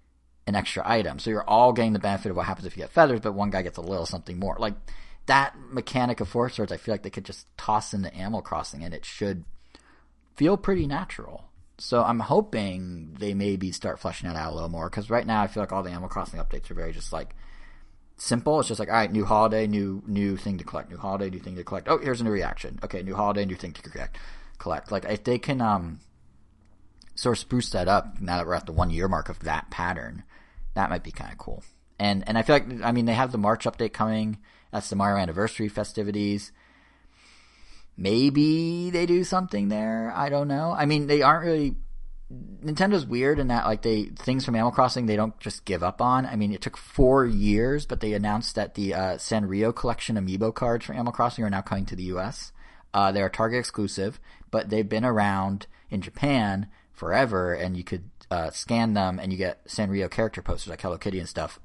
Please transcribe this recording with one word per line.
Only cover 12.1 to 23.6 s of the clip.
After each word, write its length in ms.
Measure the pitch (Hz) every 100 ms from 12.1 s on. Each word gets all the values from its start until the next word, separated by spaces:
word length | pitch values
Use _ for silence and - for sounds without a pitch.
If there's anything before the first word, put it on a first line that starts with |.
| 120
hoping 960 | - 180 208 113 98 92 92 87 78 -
they 140 | 104
maybe 380 | 98 101 95 95
start 280 | - 92 -
fleshing 280 | 90 - 90
that 60 | 80
out 160 | 80
a 40 | 80
little 140 | 82
more, 200 | 82 82
'cause 200 | 110 101
right 160 | 120 113
now 160 | 110
I 60 | 98
feel 160 | 107
like 80 | 98
all 100 | 95
the 80 | 90
Animal 180 | 87 92
Crossing 300 | 98 90 82
updates 300 | - 67 -
are 40 | 85
very 160 | 82
just, 220 | 80 -
like, 220 | 80 - - - - - - - - - -
simple. 420 | - 120 151 151
It's 80 | -
just 120 | 110
like, 100 | 95
"All 60 | 113
right, 160 | 101
new 120 | 107 98
holiday, 400 | 107 110 110 107
new, 380 | 104 98 98 107
new 300 | 101 101 95
thing 220 | 104 90
to 80 | 82
collect, 240 | - -
new 80 | 85
holiday, 320 | 98 98 98
new 100 | 92
thing 160 | 104 90
to 80 |
collect. 240 | - 95 107
Oh, 100 | 147
here's 220 | 139 120
a 60 | 113
new 60 |
reaction. 480 | 101 80 - - -
Okay, 180 | - 92
new 140 | 95 95
holiday, 300 | 104 101 98
new 100 |
thing 160 | 92